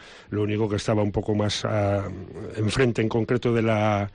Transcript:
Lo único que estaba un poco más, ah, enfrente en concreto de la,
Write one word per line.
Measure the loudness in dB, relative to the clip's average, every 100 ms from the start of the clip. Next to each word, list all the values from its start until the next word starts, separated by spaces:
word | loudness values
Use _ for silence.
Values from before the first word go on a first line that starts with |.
| -12 -20 -6
Lo | -2
único | 0 0 0
que | 0
estaba | 0 2
un | 2
poco | 0 0
más, | 0 0 -2
ah, | -2 0 0 0 -2 -8 -12 -12 -10
enfrente | -4 -2 2 2 2
en | 0
concreto | 0 0 0 2
de | 2
la, | 2 2 2 2 -2